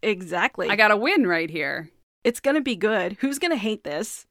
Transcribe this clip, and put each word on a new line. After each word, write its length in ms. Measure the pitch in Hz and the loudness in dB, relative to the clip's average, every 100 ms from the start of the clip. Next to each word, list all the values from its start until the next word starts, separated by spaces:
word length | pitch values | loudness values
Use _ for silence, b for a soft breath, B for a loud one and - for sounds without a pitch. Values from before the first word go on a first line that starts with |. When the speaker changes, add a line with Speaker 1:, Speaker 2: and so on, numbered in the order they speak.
Speaker 1:
Exactly. 640 | 220 190 180 175 220 - 180 | -2 -4 -4 -2 -2 -2 -2
Speaker 2:
I 60 | |
got 160 | 202 214 | 4 4
a 60 | 208 | 4
win 280 | 254 392 | 4 4
right 240 | 202 170 165 | 4 2 -2
here." 420 | 160 143 135 160 _ _ _ | -4 -4 -6 -10 _ _ _
Speaker 1:
It's 160 | - 240 | -2 0
gonna 200 | 269 302 | 0 0
be 120 | 269 | 0
good. 420 | 208 214 214 175 202 | -2 0 0 -2 -2
Who's 180 | 269 277 | -4 -2
gonna 160 | 349 302 | -2 -2
hate 280 | 208 220 | -2 -4
this? 420 | - 147 220 - - | -6 -6 -6 -10 -18